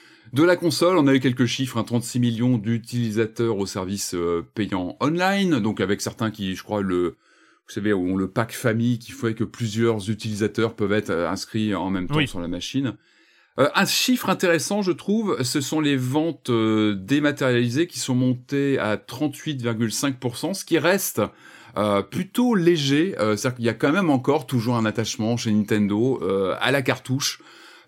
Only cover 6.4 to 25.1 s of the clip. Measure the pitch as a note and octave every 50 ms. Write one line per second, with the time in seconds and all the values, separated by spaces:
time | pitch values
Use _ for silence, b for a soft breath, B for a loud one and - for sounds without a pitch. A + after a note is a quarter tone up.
6.4 | G2 F#2+ F#2 F2 - - G#2+ G#2 G2+ F#2+ F2+ F2 F2+ E2+ - b b b b b
7.4 | b b b b b - - G#2+ G2+ G#2+ G#2 F#2+ F2 F2+ F#2+ F#2+ F#2+ F#2+ - B2
8.4 | A2+ A#2+ - - - B2 G#2+ A2+ A#2 B2 B2 A2 - - - - A#2 A2+ A2 -
9.4 | G#2+ - - - B2 A2 G2+ A2+ A2+ A2+ A2+ G#2+ F#2 G#2 A2 G#2 - A2 G#2+ G2+
10.4 | G#2+ G#2 - - A2 A2 - - G#2+ F#2+ G#2 G#2+ G2+ - F#2 E2 F2 D#2+ F#2 G2
11.4 | - - - A2 G#2+ G#2+ G2 F2 F2 F#2+ F#2+ A2 B2+ C#3 C#3+ D#3 D3 - - F#2
12.4 | E2+ E2+ F2 F2 - - - C3 C#3 B2 G2+ - b b b b b b b b
13.4 | b b b b C3+ D3 - F#3+ G3 - - - - - B3+ B3 - G3+ F3+ -
14.4 | - F3+ E3 D#3+ B2+ - G3+ G#3 G3+ F#3 D#3+ - - - G3+ A3+ A3 G3 C#3+ A2
15.4 | B2+ B2 - D3+ C3+ - D#3 D#3 D3+ C#3+ C#3+ C3 B2+ B2+ C3 D3+ D#3 E3+ C#3+ -
16.4 | - - A#2+ A2+ A2 A2 A2 A2 G#2+ G#2+ G#2 F#2+ F#2+ G2 C#3 D3 D3+ D3 C#3+ C#3+
17.4 | D3 C3 B2 A#2+ B2 A#2+ A#2 D3 F3 E3+ - - - - B2+ B2 B2+ B2+ B2+ B2
18.4 | - - C#3 C#3 C#3 C#3 C3+ - F2+ G#2+ G#2 - - - - - D3+ C#3+ - -
19.4 | - D#3 D3+ C3 A#2 A#2 A2+ G#2+ A#2 A2 G2+ - - C#3 C3 B2+ - B2 B2 -
20.4 | - D#3+ G3 - - - E3 D#3+ C3 E3+ G3 G3 - - - - G#2 G2 B B
21.4 | B B B B B B B - G#2 G#2 G2+ G2+ G2 - - - F#3 F#3+ - -
22.4 | B3 B3 A#3 F#3+ E3 E3+ F3 D#3 C#3+ C3+ C#3 D3 E3+ G3 - - G#2 G#2+ G#2+ G#2
23.4 | - B2+ B2 B2 A#2 A#2 A2+ - - C#3 D3+ G3 G3 D#3+ C#3 B2+ B2 C#3 C#3 D#3
24.4 | D3 - C#3 A#2+ G#2+ B2 B2 A#2 A2 G#2+ G#2+ A#2 A2 -